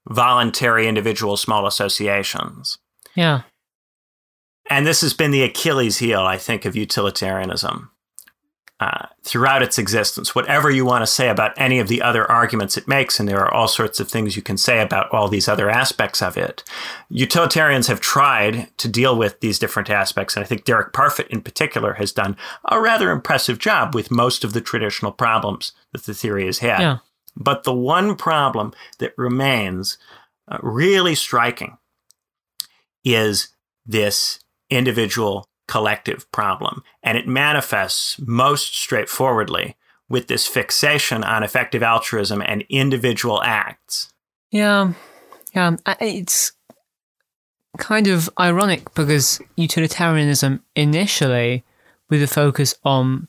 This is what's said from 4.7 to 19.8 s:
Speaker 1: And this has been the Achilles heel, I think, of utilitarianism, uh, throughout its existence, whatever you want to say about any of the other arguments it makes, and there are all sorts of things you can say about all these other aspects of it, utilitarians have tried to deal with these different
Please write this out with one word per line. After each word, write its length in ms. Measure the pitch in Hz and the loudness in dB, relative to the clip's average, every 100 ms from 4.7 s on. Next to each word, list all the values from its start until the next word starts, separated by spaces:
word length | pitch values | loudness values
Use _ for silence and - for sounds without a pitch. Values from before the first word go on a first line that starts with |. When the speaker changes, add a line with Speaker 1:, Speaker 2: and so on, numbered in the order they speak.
Speaker 1:
And 160 | 143 147 | 0 2
this 140 | 160 | 2
has 140 | 160 - | 0 0
been 160 | 156 | 2
the 120 | 139 | 2
Achilles 560 | 131 - 165 139 120 101 | 2 0 -2 2 0 0
heel, 220 | 120 104 | 0 2
I 160 | 95 92 | 0 -2
think, 280 | - 110 104 | -4 -4 -4
of 120 | 101 | -4
utilitarianism, 1120 | 104 - 101 95 95 95 92 - - - - _ _ - - _ _ _ _ - | -4 -2 -2 -2 -4 -4 -4 -4 -4 -6 -10 _ _ -20 -20 _ _ _ _ -6
uh, 260 | - - - - - | -4 -4 -8 -14 -6
throughout 360 | 120 135 135 | 0 2 4
its 160 | 98 - | 2 0
existence, 600 | 98 110 101 - - - | 0 0 0 -2 -4 -2
whatever 340 | 123 143 147 | 0 2 2
you 140 | 135 127 | 2 2
want 180 | 123 | 2
to 40 | 110 | 0
say 220 | - 127 | 0 2
about 240 | 104 107 - | 2 0 0
any 240 | 131 127 | 0 2
of 80 | 104 | 2
the 120 | 113 | 0
other 300 | 120 120 107 | 2 2 2
arguments 460 | 120 117 113 98 - | 2 2 0 -2 -4
it 100 | - | 0
makes, 320 | 139 127 - | 0 0 0
and 100 | 104 | 0
there 120 | 98 | 0
are 120 | 98 | 2
all 140 | - 117 | 2 2
sorts 320 | - 113 - | 0 -2 -4
of 100 | - | -4
things 280 | 113 107 98 | -2 -2 -4
you 60 | |
can 140 | - 98 | -4 -2
say 240 | - 120 | 2 2
about 320 | 107 95 - | 2 0 0
all 140 | 113 104 | 0 2
these 220 | 101 92 | 2 0
other 200 | 104 104 | 0 2
aspects 540 | 117 131 - 104 - | 2 0 -2 -2 -2
of 140 | 92 92 | -4 -2
it, 260 | 90 - - - - - - | -6 -6 -14 -14 -12 -14 -8
utilitarians 800 | - 127 175 165 165 156 139 117 | -2 0 2 2 4 4 4 2
have 100 | 107 | 0
tried 720 | - - 143 123 104 113 - - | 0 4 4 4 2 0 -6 -8
to 100 | 120 | -4
deal 300 | 110 131 120 | 0 2 4
with 220 | 107 - | 0 0
these 180 | 113 101 | -4 -2
different 320 | 110 - | -2 -2